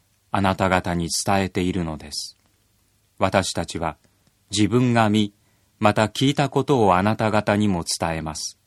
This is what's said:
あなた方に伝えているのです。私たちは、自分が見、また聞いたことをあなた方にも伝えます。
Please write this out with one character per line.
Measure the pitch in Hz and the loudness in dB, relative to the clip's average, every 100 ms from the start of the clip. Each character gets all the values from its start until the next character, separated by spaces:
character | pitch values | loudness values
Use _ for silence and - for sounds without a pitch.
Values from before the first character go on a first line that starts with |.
| _ _ _ | _ _ _
あ | 104 | -2
な | 95 95 | 0 0
た | 95 | 2
方 | 92 90 | 0 0
に | 87 82 - | -4 -4 -4
伝 | - 98 | -2 0
え | 95 | 0
て | 92 | -2
い | 90 | -2
る | 90 | -2
の | 82 76 | -6 -8
で | 71 | -12
す。 | - - - _ _ _ _ _ _ _ - | -12 -12 -18 _ _ _ _ _ _ _ -4
私 | 95 98 87 | 0 0 0
た | - | -4
ち | 82 82 | -6 -6
は、 | 82 - _ _ _ _ - | -6 -8 _ _ _ _ -6
自 | 101 101 | -2 2
分 | 120 127 | 2 2
が | 117 107 | 2 2
見、 | 107 104 _ _ _ _ - | 2 0 _ _ _ _ 0
ま | 107 | 2
た | 110 104 | 4 0
聞 | - 135 | 0 0
い | |
た | 143 139 | 0 0
こ | 139 | 0
と | 127 135 | 2 4
を | 101 90 | 4 4
あ | |
な | 104 110 | 2 0
た | 110 | 0
方 | 107 104 104 | 0 2 2
に | 104 | 2
も | 87 | 0
伝 | 80 - 82 80 | -4 -4 -4 -4
え | |
ま | 78 | -6
す。 | 73 - - | -8 -12 -14